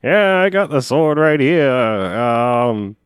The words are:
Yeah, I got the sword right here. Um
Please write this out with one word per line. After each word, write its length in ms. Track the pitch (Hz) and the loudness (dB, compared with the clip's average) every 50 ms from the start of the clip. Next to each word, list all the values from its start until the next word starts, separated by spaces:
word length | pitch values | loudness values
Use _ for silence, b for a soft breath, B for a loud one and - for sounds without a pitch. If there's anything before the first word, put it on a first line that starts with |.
| - | -2
Yeah, 380 | 123 165 208 208 196 190 185 | 0 0 2 2 2 2 2
I 80 | 185 196 | 0 0
got 200 | 190 196 202 156 | 0 0 -2 0
the 120 | 151 139 | -2 -4
sword 360 | 123 - 123 147 160 156 151 | -2 0 0 0 2 0 2
right 220 | 151 156 156 151 151 | 2 2 2 2 2
here. 300 | 135 135 170 170 147 135 | 2 2 2 2 2 2
Um 1200 | 127 127 120 113 110 101 95 92 90 110 120 120 117 117 117 123 120 120 120 120 113 107 104 98 107 _ _ | 2 0 0 0 -2 -2 -4 -4 -4 -2 -2 0 0 0 0 0 0 0 0 0 -2 -4 -6 -10 -12 _ _